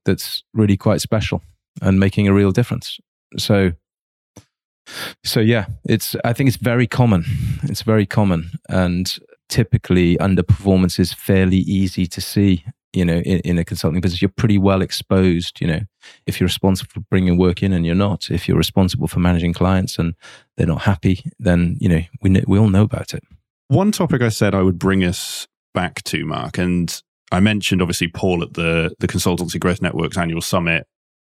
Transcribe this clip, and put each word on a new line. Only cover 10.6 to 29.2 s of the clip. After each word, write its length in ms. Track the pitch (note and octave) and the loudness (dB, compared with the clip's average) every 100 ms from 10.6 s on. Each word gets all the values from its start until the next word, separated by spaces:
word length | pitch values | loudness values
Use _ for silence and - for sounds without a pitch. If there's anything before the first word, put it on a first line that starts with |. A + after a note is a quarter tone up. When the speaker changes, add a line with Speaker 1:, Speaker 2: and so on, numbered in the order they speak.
| G2+ F#2+ F#2 - | 4 2 2 0
Speaker 1:
is 140 | F2+ | -2
fairly 460 | - - F#2+ F#2 F#2+ | -2 0 2 4 2
easy 480 | - G2 F#2+ F#2 F2+ | 2 0 -2 -2 -4
to 140 | - | -4
see, 440 | - - G2+ F2+ - - _ | -6 2 2 2 -2 -16 _
you 120 | F#2 | -2
know, 140 | F2 E2+ | 0 0
in, 220 | - F#2 | 0 -2
in 180 | - F2 | 0 -2
a 60 | |
consulting 360 | E2 F2+ F2 E2+ | -2 -2 -2 0
business. 220 | F2+ F2 | -2 0
You're 60 | G2 | -2
pretty 280 | - A#2+ G2+ | 0 2 2
well 240 | G2 F#2+ | 4 2
exposed, 760 | F#2 - - F#2+ F#2 E2+ E2+ - | 0 -6 -2 2 4 2 -2 -6
you 60 | F2 | -4
know, 140 | D#2+ G#2 _ - - - | -4 -6 _ -20 -16 -8
if 140 | - | -2
you're 60 | F2+ | -2
responsible 440 | - G2 F#2+ - | 0 0 0 -4
for 80 | - | -14
bringing 380 | A2 F#2+ F#2 F2 | -2 0 2 4
work 240 | F#2 F2 | 2 2
in 100 | G2 | 0
and 120 | F2+ | 0
you're 100 | E2 | 0
not, 360 | F2 G2+ F2 - | 0 0 -2 -4
if 180 | E2+ - | -4 0
you're 100 | E2+ | 0
responsible 500 | E2 - F#2+ - E2+ | 2 2 0 0 -4
for 120 | - | 0
managing 320 | F2 F2 E2+ | 0 2 0
clients 460 | E2+ F2+ F#2+ F#2 - | 0 0 0 -2 -4
and 160 | E2+ E2+ - - _ - | -4 -4 -14 -20 _ -4
they're 100 | E2 | -2
not 160 | D#2 | 0
happy, 420 | - G2 G2 F2+ - - | 0 0 0 0 -4 -6
then, 380 | F2+ F2 E2+ F2 | 0 2 2 0
you 80 | F#2 | 0
know, 140 | E2+ E2+ - | 0 -2 -4
we 80 | G2 | 2
kn-, 140 | F#2+ - | 2 2
we 120 | G2 | 4
all 100 | A2 | 4
know 140 | F#2+ | 4
about 320 | G#2+ - - | 2 0 -8
it. 80 | - - - _ _ - | -12 -14 -20 _ _ 0
Speaker 2:
One 240 | C3+ G3+ | 2 2
topic 280 | - E3+ C3 | 0 0 0
I 80 | A#2 | 0
said 260 | - G#2 | 2 0
I 80 | F#2+ | 2
would 160 | F#2+ F2 | 2 2
bring 240 | F#2 F#2+ | 0 2
us 440 | F2+ - - - - _ _ | 0 -2 -8 -12 -14 _ _
back 300 | - F2+ - | -6 -6 -8
to, 220 | - D#2+ D2+ | -8 -6 -4
Mark, 320 | C#2 B1 - | -6 -6 -4
and 440 | F2+ F2+ E2+ - _ _ - | -2 0 -2 -6 _ _ -4
I 100 | F2+ | 2
mentioned 400 | G#2 G#2 - F#2 | 2 2 0 0
obviously 280 | E2+ F2 E2+ | 0 -2 -4
Paul 340 | - G2 F2+ | -2 -2 0
at 100 | D#2+ | -4
the, 420 | - E2+ E2 D#2+ - | -4 -2 0 -2 -4
the 100 | F2 | -4
Consultancy 500 | F#2 | -2